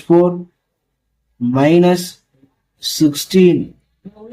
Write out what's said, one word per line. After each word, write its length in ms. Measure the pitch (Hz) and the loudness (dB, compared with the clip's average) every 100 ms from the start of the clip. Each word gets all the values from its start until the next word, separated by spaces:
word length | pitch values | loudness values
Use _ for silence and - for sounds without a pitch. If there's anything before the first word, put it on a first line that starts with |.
| - | 0
ஃபோர் 280 | 170 175 175 175 _ _ _ _ _ _ _ _ - | 2 2 -2 -14 _ _ _ _ _ _ _ _ -8
மைனஸ் 680 | 120 131 143 170 180 180 - - _ _ _ _ _ _ | -4 0 2 2 2 0 -6 -18 _ _ _ _ _ _
சிக்ஸ்டீன் 760 | - - 156 147 - 185 180 147 - - _ _ 196 214 226 | -10 -2 -2 -2 -4 2 2 2 -4 -14 _ _ -20 -20 -12